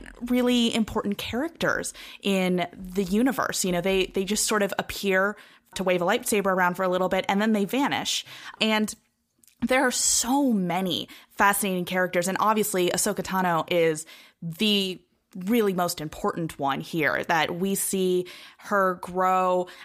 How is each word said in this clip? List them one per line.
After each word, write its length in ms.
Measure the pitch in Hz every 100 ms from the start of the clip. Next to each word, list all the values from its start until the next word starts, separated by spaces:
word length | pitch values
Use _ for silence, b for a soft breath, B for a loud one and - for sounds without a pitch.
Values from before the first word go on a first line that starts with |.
| - - 240
really 500 | 247 247 247 233 226
important 420 | 214 220 202 202
characters 760 | - 226 320 - 160 - - B B B
in 460 | - 190 185 180 170
the 320 | - 185 180 185
universe. 580 | 208 262 - - -
You 80 | 190
know, 80 | 175
they, 280 | 185 190 180
they 180 | - 190
just 200 | 214 -
sort 160 | 214
of 120 | 196 -
appear 600 | - - 196 190 196 208 B B _ -
to 80 | 185
wave 160 | 180
a 40 | 175
lightsaber 420 | 233 - 208 196
around 260 | 190 180
for 100 | 180
a 60 | 190
little 180 | 180 185
bit 160 | 190 180
and 120 | 196
then 120 | 220
they 100 | 214
vanish. 640 | 196 247 269 123 165 - - B B -
And 340 | 220 214 214 - _ _ _ _ - _
there 260 | 233 254 262
are 40 |
so 600 | - - - 247 269 277
many 560 | 214 175 175 190 143 - B B -
fascinating 480 | 202 196 208 185 175
characters. 420 | 185 180 180 175
And 80 | 190
obviously 480 | 202 220 202 190 175
Ahsoka 340 | 175 - 196
Tano 420 | 180 190 180 165 156
is 340 | 175 165 156 - B B B
the 580 | 170 160 214 202 190 175 - _ _ 190 185
really 260 | 240 208
most 260 | 180 175 -
important 580 | 151 - 208 - 160 -
one 200 | 139 139
here, 460 | 156 170 139 - -
that 260 | 170 151 170
we 160 | 196 196
see 500 | - 196 185 180 180 B B B
her 380 | - 202 190 180
grow 640 | - 180 185 185 185 185 180 B